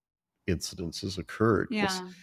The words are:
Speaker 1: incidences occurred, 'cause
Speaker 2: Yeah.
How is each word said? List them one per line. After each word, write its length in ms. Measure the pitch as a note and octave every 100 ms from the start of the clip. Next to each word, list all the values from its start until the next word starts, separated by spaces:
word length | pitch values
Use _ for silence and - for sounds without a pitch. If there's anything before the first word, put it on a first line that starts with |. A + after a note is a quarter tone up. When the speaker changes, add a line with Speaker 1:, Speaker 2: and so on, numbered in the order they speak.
| _ _ _ _ -
Speaker 1:
incidences 720 | E2+ - F2 E2+ - G2+ F2+
occurred, 480 | E2 - A2 G2+ -
'cause 300 | G#3+ G2+ F#3
Speaker 2:
Yeah. 120 | F#3 F#3